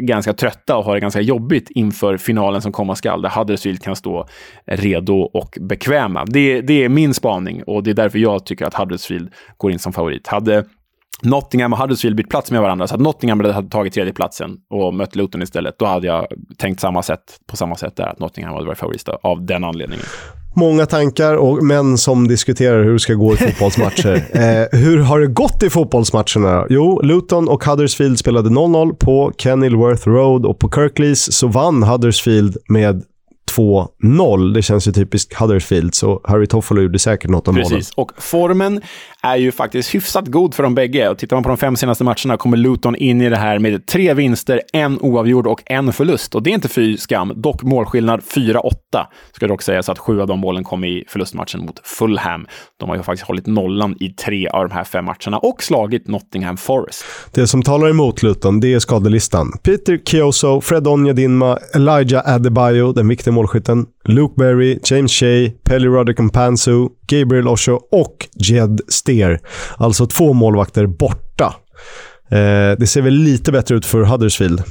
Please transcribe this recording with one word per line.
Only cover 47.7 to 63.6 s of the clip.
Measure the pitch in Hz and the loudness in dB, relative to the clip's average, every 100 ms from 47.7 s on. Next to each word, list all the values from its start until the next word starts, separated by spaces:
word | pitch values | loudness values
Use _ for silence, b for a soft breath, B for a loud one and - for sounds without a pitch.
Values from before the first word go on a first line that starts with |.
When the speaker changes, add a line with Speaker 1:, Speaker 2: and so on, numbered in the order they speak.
| 131 107 123 113 113 | 0 0 0 0 -2
Speaker 1:
fyra | - 143 117 113 | -2 -2 0 0
åtta. | - - _ 120 - b b | 0 -4 _ -6 -6 b b
Ska | - 107 | -6 -4
dock | 98 | -4
sägas | - 92 92 | -2 -2 -2
att | 92 | -6
sju | - 104 | -2 -2
av | 95 | -2
de | 95 | -2
målen | 95 92 | -4 -4
kom | 90 92 | -6 -6
i | 90 90 - | -6 -6 -8
förlustmatchen | 101 92 92 85 90 | -8 -8 -8 -10 -10
mot | 85 - | -12 -16
Fulham. | - - 113 101 90 85 - B B - | -14 -4 -2 -2 -4 -8 -12 B B -14
De | 95 | -8
har | 87 | -8
ju | |
faktiskt | 90 90 - | -6 -8 -6
hållit | 92 98 | -8 -2
nollan | 107 95 98 104 - | -2 -2 -2 -4 -4
i | 92 | -8
tre | - - 104 90 | -10 -6 -4 -4
av | - 90 | -4 -6
de | |
här | 90 | -6
fem | 87 92 | -8 -8
matcherna | 90 - - 104 | -8 -10 -8 -4
och | 240 254 | -4 -4
slagit | - 143 104 113 - | -4 -2 -2 -4 -6
Nottingham | 101 - 95 90 92 | -8 -8 -8 -8 -8
Forest. | - 131 - - B B B | -4 -4 -4 -12 B B B
Speaker 2:
Det | - 120 | -2 0
som | 131 | 2
talar | 127 143 156 | 2 2 2
emot | 156 139 - | 2 0 0
Luton, | 110 98 98 104 | 0 0 0 2
det | 127 | 2
är | 123 | 2
skadelistan. | - 113 104 110 - 87 67 - | 2 0 2 0 0 -2 -2 -2
Peter | - 202 - 170 | 0 0 0 -2
Kioso, | - 160 147 139 143 135 | 0 2 2 2 2 0
Fred | - 165 147 | 0 0 2
Onyedinma, | 143 143 131 131 127 127 123 - | 2 2 2 2 4 2 0 -2
Elijah | 156 143 151 127 131 139 | 0 4 4 4 2 2
Adebayo, | 123 120 117 123 120 123 | 2 2 2 4 4 2
den | 123 107 | 2 2
viktiga | 120 - | 2 0
målskytten, | 117 107 113 | 2 2 0